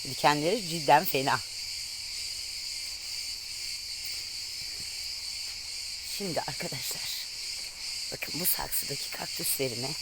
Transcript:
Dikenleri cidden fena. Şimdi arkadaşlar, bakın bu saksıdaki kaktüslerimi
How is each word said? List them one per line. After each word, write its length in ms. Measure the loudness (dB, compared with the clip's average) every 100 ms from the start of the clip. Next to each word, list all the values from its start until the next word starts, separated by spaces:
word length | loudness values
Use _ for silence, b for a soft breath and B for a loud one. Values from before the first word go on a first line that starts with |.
Dikenleri 640 | -4 4 6 6 6 4 2
cidden 360 | -2 10 10 10
fena. 340 | 4 6 4 2 -6 -6 -6 -6 -6 -6 -4 -4 -4 -6 -6 -4 -4 -6 -6 -6 -4 -4 -6 -6 -6 -4 -4 -4 -4 -4 -4 -4 -6 -6 -6 -6 -4 -4 -4 -4 -4 -4 -4 -4 -6 -6 -6 -4 -6 -4 -2
Şimdi 240 | 0 0
arkadaşlar, 600 | 0 -2 -2 -2 -2 -2 -2 -4 -4 -6 -6 -4 -6 -6 -6 -4 -4
bakın 280 | -4 -4 0
bu 60 | 2
saksıdaki 680 | 2 2 0 0 -2 -4
kaktüslerimi 760 | -4 -4 0 0 2 2 2 -2 -2